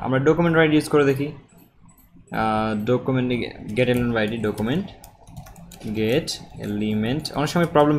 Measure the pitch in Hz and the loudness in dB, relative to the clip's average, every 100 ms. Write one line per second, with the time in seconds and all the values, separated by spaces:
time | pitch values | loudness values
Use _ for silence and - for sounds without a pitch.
0 | 127 131 143 160 170 160 160 151 147 147 | -2 0 2 4 4 4 4 4 2 2
1 | 139 135 147 - - - - _ - _ | 4 2 -2 -8 -20 -20 -20 _ -20 _
2 | _ - - 110 110 110 110 107 107 123 | _ -20 -10 -4 0 0 -2 -2 0 0
3 | 123 131 127 120 98 - - 107 123 123 | 0 0 0 -2 -6 -10 -8 -2 2 2
4 | 120 117 104 113 107 104 110 156 185 - | 0 0 0 -2 -2 -2 -2 -2 -4 -12
5 | - _ - - - - - - 117 107 | -20 _ -20 -18 -18 -20 -20 -14 -8 -2
6 | 110 139 170 - - - 107 104 107 107 | 0 0 -2 -10 -12 -12 -6 -4 -2 -2
7 | 110 147 - - 147 175 165 151 147 | -2 -2 -4 -4 -2 0 2 4 4